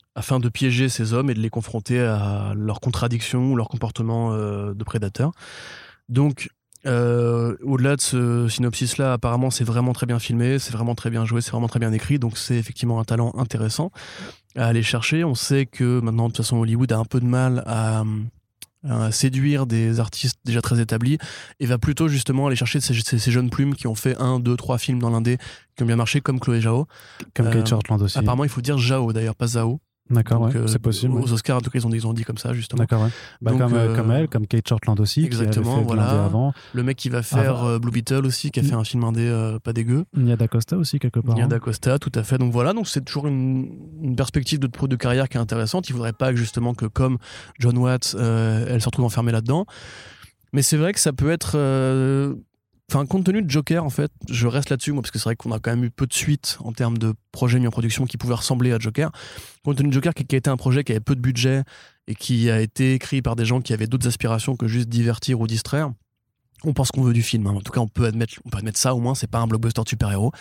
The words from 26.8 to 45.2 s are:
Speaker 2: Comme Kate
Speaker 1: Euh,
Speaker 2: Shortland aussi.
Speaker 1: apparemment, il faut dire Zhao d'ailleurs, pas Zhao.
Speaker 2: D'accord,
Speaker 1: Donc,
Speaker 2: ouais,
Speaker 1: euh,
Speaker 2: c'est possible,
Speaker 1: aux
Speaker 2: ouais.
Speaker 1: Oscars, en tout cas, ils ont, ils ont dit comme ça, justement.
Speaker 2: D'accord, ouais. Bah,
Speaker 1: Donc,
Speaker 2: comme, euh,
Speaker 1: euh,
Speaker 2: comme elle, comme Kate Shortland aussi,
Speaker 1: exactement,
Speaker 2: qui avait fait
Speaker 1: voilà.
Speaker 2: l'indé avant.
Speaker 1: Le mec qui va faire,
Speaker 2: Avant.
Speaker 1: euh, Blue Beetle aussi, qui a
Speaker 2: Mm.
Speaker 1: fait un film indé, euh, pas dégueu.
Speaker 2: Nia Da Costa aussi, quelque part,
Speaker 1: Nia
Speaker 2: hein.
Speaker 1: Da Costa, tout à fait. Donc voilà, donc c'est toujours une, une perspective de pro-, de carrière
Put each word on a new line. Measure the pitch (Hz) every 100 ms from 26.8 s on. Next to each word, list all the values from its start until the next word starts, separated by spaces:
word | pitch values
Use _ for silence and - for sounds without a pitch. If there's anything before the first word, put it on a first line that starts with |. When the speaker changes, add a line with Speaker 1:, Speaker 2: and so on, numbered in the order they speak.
| 156 - - - -
Speaker 2:
Comme | - 113
Kate | 113
Speaker 1:
Euh, | 110
Speaker 2:
Shortland | 113 - 107
aussi. | 101 135
Speaker 1:
apparemment, | 117 123
il | 147
faut | 127
dire | 120 139
Zhao | 120 135 117
d'ailleurs, | 110 113 107
pas | 120
Zhao. | 117 113 143 _ _ -
Speaker 2:
D'accord, | 120 107 117
Speaker 1:
Donc, | 113
Speaker 2:
ouais, | 127
Speaker 1:
euh, | 113
Speaker 2:
c'est | 113
possible, | 113 107 127
Speaker 1:
aux | 117 117
Speaker 2:
ouais. |
Speaker 1:
Oscars, | 113 - 127
en |
tout | 120
cas, | 127
ils | 113
ont, |
ils | 113 113
ont |
dit | 113 117
comme | 110
ça, | 120
justement. | 120 110 123
Speaker 2:
D'accord, | 113 113
ouais. | 113 - - -
Bah, | 117
Speaker 1:
Donc, | 127
Speaker 2:
comme, | 123
euh, | 120 113
Speaker 1:
euh, | 113
Speaker 2:
comme | 110
elle, | 135 160
comme | 117 104
Kate | 117 -
Shortland | 110 - 107
aussi, | 104 147
Speaker 1:
exactement, | 160 113 110 110
Speaker 2:
qui | 110
avait | 120
fait | 110 110
Speaker 1:
voilà. | 107
Speaker 2:
l'indé | 104 101
avant. | 110 139 - -
Speaker 1:
Le | 123
mec | 123 131
qui | 127
va | 123
faire, | 110 131 135 123
Speaker 2:
Avant. | 120
Speaker 1:
euh, | 117
Blue | 120
Beetle | 113 113 135 135
aussi, | 123 147
qui | 123
a |
Speaker 2:
Mm. | 135
Speaker 1:
fait | 117
un |
film | 110 123 113
indé, | 113
euh, | 120 113 110 110
pas | -
dégueu. | 117 113 135 185
Speaker 2:
Nia | 160 120 113
Da | 113
Costa | 117 - 185
aussi, | 156 147
quelque | 120 117
part, | 120 113
Speaker 1:
Nia | 131
Speaker 2:
hein. |
Speaker 1:
Da | 117
Costa, | 120 107 127 143
tout | 143 120
à |
fait. | 107 131
Donc | 123
voilà, | 117 139
donc | 226 185
c'est | 147 131
toujours | 147 147
une, | 135 131 131 131 - 160 156
une | 143 123
perspective | 131 151 123 151
de | 135
pro-, | - 135
de | 123
carrière | 127 127